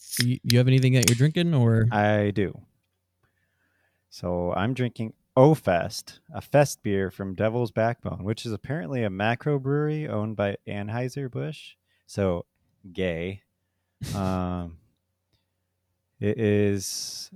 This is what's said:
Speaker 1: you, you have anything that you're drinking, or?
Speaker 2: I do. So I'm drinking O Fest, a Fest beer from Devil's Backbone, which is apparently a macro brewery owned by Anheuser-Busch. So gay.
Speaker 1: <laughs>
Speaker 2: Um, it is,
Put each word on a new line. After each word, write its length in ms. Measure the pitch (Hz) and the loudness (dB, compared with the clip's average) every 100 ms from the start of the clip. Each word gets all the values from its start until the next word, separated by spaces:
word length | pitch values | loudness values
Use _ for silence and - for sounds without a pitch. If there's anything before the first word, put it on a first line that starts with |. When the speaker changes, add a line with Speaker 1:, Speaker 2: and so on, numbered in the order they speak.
| - - | -8 -2
Speaker 1:
you, 160 | 123 127 | 0 0
you 140 | 120 120 | 4 4
have 100 | 127 | 6
anything 240 | 131 127 | 6 6
that 160 | 127 120 | 4 4
you're 60 | 120 | 4
drinking, 380 | 151 175 175 | 2 2 2
or? 340 | 147 117 113 113 | 4 4 4 4
Speaker 2:
I 400 | 107 104 107 104 | 4 2 2 2
do. 280 | 104 90 - - _ _ _ _ _ _ _ _ _ _ _ _ _ _ | 0 -2 -4 -18 _ _ _ _ _ _ _ _ _ _ _ _ _ _
So 440 | - 87 90 87 | -10 -4 -2 -2
I'm 200 | 90 110 | 0 -2
drinking 400 | 127 120 - 110 - _ 131 | -2 -4 -4 -10 -12 _ 6
O 160 | 143 | 6
Fest, 680 | 151 - 87 98 - - - - | 6 2 0 0 -8 -14 -20 -16
a 80 | 107 | -14
Fest 420 | - 143 143 - | 0 2 2 -2
beer 260 | 107 98 92 | -2 -2 -2
from 240 | - 98 90 | -6 -8 -2
Devil's 360 | 110 120 117 | -2 -2 -4
Backbone, 520 | - 113 120 92 92 95 | -2 -2 -2 -8 -8 -6
which 200 | 110 120 | -6 -6
is 60 | |
apparently 520 | 104 - 156 170 127 | -8 -8 -8 -6 -4
a 60 | 107 | -4
macro 480 | 95 107 123 151 143 | -2 -2 -2 -2 -2
brewery 480 | 135 147 151 151 151 | 0 -2 -2 -4 -4
owned 260 | 107 107 107 | -4 -4 -2
by 220 | 101 - - | -2 -4 -8
Anheuser-Busch. 1080 | 101 104 117 127 143 131 127 147 147 - - _ _ - | -8 -6 -6 -6 -6 -8 -8 -8 -10 -18 -20 _ _ -10
So 400 | - 98 87 - _ _ _ 92 | -2 0 -2 -6 _ _ _ -12
gay. 520 | 92 92 82 90 98 _ | -4 -2 -2 -6 -10 _
Speaker 1:
<laughs> 680 | _ _ _ _ - - 104 | _ _ _ _ -14 -8 -4
Speaker 2:
Um, 640 | 95 92 90 90 87 82 _ _ _ _ _ _ _ _ _ _ _ _ _ - | -2 -2 -2 -6 -8 -14 _ _ _ _ _ _ _ _ _ _ _ _ _ -6
it 180 | 104 110 | -2 0
is, 920 | 107 104 101 101 - - - - - | 2 4 2 0 -4 -10 -10 -12 -16